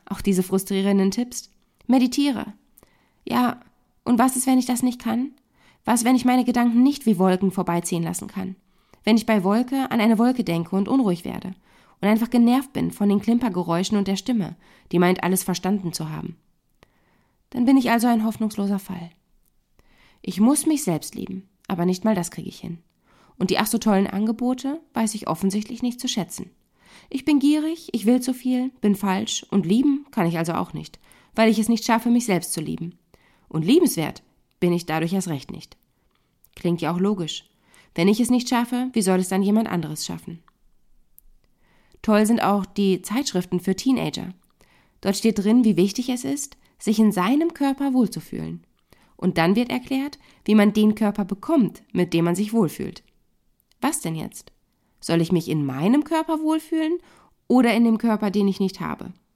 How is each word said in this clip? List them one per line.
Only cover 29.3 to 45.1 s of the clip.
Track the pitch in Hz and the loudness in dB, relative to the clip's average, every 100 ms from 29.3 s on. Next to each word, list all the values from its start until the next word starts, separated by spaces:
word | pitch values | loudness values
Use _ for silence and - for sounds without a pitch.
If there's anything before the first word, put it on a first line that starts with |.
| - - | -8 -2
und | 202 | 0
lieben | 165 226 285 277 - | 2 2 2 0 -4
kann | - 170 | -2 0
ich | 165 | 0
also | 165 | -2
auch | 165 180 | -4 -6
nicht, | 156 156 - _ _ _ | -10 -14 -20 _ _ _
weil | - 220 | 2 4
ich | 214 | 4
es | 214 | 2
nicht | 233 | 0
schaffe, | - 226 240 | 0 0 2
mich | 240 226 | 2 2
selbst | 175 - | 0 -2
zu | - | -6
lieben. | 156 160 170 - _ _ _ _ - | -6 -8 -10 -14 _ _ _ _ -10
Und | 160 | -4
liebenswert | 160 320 311 - 151 - _ _ _ - | 4 4 4 2 -6 -8 _ _ _ -2
bin | 175 | 0
ich | 175 | 0
dadurch | 170 156 165 | -2 -2 -2
erst | 190 180 | -2 -2
recht | 139 - | -6 -8
nicht. | - - _ _ _ _ _ _ _ _ | -14 -16 _ _ _ _ _ _ _ _
Klingt | - 175 170 | -8 -4 -2
ja | 156 | -2
auch | 175 | -2
logisch. | 196 196 156 - - _ _ _ _ | -2 -2 -6 -10 -16 _ _ _ _
Wenn | - 190 | 0 2
ich | 214 | 4
es | 240 | 2
nicht | 247 247 | 0 0
schaffe, | 240 240 247 254 | -2 -2 -4 -2
wie | 226 | 0
soll | 185 185 | 2 2
es | 185 | 0
dann | 190 | 0
jemand | 196 214 - | 2 2 0
anderes | 170 156 156 | -4 -6 -8
schaffen? | - 165 - 170 _ _ _ _ _ _ _ _ - _ _ _ _ _ _ _ | -10 -10 -14 -18 _ _ _ _ _ _ _ _ -20 _ _ _ _ _ _ _
Toll | - 214 214 | 2 4 4
sind | 233 | 2
auch | 185 202 185 | 2 0 -2
die | - 196 185 | 0 2 2
Zeitschriften | - 226 285 180 180 175 | -2 -4 -2 -4 -2 -2
für | 180 | -2
Teenager. | 190 262 240 156 - 180 - _ _ _ _ _ _ | -2 0 0 -2 -6 -10 -14 _ _ _ _ _ _
Dort | 196 | -4